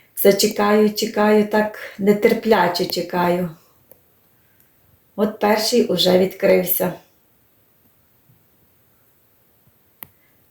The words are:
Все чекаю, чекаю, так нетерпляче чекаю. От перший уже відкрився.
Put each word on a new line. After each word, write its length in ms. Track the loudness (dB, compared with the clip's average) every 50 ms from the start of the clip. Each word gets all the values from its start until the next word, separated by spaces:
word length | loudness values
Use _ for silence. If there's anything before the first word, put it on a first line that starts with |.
| _ _ -6
Все 200 | 0 2 2 4
чекаю, 600 | 4 0 -2 -2 -2 0 2 2 2 2 2 0
чекаю, 540 | -4 -6 -4 -2 0 2 2 4 2 2
так 320 | 0 0 -2 -2 -2 -6 -12 -18 -18 -10
нетерпляче 880 | -4 0 0 2 4 2 2 0 2 0 0 2 2 2 0 -2 -4 -4
чекаю. 640 | -4 -6 -8 -8 -6 -4 -2 0 0 0 -2 -4 -6 -10 _ _ _ _ _ _ _ -20 _ _ _ _ _ _ _ _ _ _ _ _ _ _ _ _ _ _ _ _ _ _ _ -6
От 240 | -4 -4 -4 -4 -2
перший 460 | 0 0 0 0 0 0 0 0 0
уже 340 | 0 0 0 2 2 4 2
відкрився. 720 | 2 0 -2 -2 2 2 2 2 2 -2 -4 -4 -4 -6 -6 -10 _ _ _ _ _ _ _ _ _ _ _ _ _ _ _ _ _ _ _ _ _ _ _ _ _ _ _ _ _ _ _ _ _ _ _ _ _ _ _ _ _ _ _ _ _ _ _ _ _ _ _ _ _ _ _ _ _ _ _ -20 -20 _ _ _ _ _ _ _ _ _